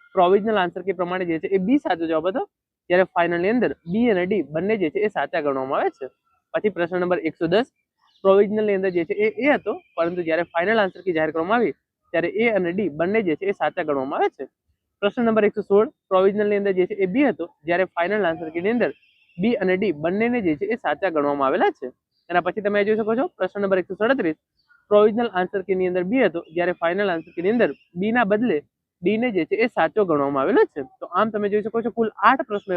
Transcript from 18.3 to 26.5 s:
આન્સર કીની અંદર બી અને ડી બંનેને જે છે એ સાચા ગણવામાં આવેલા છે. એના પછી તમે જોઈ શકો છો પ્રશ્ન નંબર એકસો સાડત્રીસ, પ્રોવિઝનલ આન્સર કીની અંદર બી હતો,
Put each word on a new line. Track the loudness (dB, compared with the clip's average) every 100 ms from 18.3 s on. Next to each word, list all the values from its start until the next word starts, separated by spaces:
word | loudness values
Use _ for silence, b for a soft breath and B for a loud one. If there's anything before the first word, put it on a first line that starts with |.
આન્સર | -2 -6 -4
કીની | -2 0
અંદર | 0 -4 _ _ _ -4
બી | -2 0
અને | 0 0
ડી | 0 -2
બંનેને | -2 0 0 0 -2
જે | -2
છે | -4
એ | -4
સાચા | -4 -2 -2
ગણવામાં | 0 0 0 0
આવેલા | 2 0 -2
છે. | -10 -14 _ _ -4
એના | -2 -2
પછી | -4 -2
તમે | 0 0
જોઈ | 0
શકો | -2 -2
છો | -4 -4
પ્રશ્ન | -6 -4
નંબર | 0 0
એકસો | -2 -2
સાડત્રીસ, | 0 0 -2 -4 _ _ _ _ 2
પ્રોવિઝનલ | 6 6 4 -2 -2
આન્સર | -2 -4 -2
કીની | 0 0
અંદર | 0 0
બી | 2 2
હતો, | 0 -6